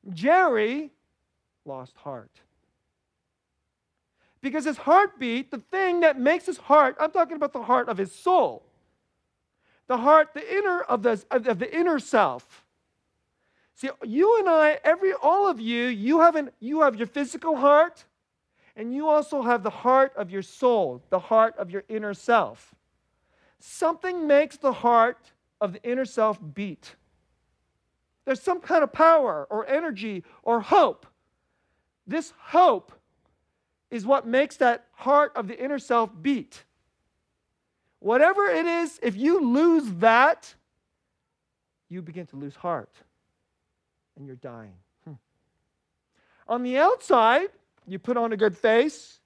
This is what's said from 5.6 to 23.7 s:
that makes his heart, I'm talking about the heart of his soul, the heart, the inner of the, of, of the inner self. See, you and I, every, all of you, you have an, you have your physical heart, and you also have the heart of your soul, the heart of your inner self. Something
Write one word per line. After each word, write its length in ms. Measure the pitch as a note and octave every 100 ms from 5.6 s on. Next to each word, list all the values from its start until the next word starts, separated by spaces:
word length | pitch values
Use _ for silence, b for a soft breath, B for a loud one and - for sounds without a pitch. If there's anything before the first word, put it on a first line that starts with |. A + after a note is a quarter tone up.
| _ F#4 F#4+ F4
that 180 | D#4+ C4+
makes 280 | C4 E4 F#4
his 120 | E4
heart, 380 | - D4+ C4+ -
I'm 140 | D#4
talking 240 | F#4 E4+ D#4+
about 160 | C#4+
the 120 | B3+
heart 260 | A3 B3 A#3+
of 80 | F#3+
his 160 | G3
soul, 500 | - F4+ F#4 F#3 A2+ _ _ _ _ _ _ _ _ _ _ _ _ -
the 100 | B3+
heart, 320 | B3+ D#4 D#4
the 240 | C#4+ - F#4+
inner 220 | G4+ F4
of 240 | - A#3+
the, 180 | A#3 G#3 _
of, 160 | B3+ A#3
of 140 | F#3
the 160 | B3 D#4+
inner 240 | F4 D4
self. 640 | - A#3 E3+ B2 _ _ _ _ _ _ _ _ _ _ _ _ _ _
See, 140 | C4+ -
you 380 | A#3 B3 G4 A#4
and 80 | F#4
I, 320 | D#4+ D4+ D4+ D4
every, 260 | E4+ F#4+
all 380 | - D4+ F#4+ G4+
of 100 | B3+
you, 280 | A3+ A#3 B3
you 340 | A3 A3 D#4
have 160 | E4+ D#4+
an, 140 | C#4 _
you 220 | A#3 D#4
have 120 | D4 A3
your 120 | A3+
physical 500 | C#4+ C#4 D4+ D#4+ C#4+
heart, 480 | C#4 D4 E4+ - _ _ _ _ _ _ _ -
and 180 | A3+
you 140 | C4 D#4
also 340 | D4+ D4+ D4
have 220 | A#3+ A#3+
the 60 | G3+
heart 440 | - A#3+ C4 C4+ -
of 160 | F#3+
your 100 | G3
soul, 600 | F#3 - B3+ A3+ D#3 B2 _
the 100 | F#3
heart 360 | - A3 A3+ A3
of 120 | F#3
your 140 | F#3+ -
inner 240 | A3 G#3
self. 600 | G3 - A#3 C#3 A#2 _ _ _ _ _ _ _ _ _ _
Something 680 | -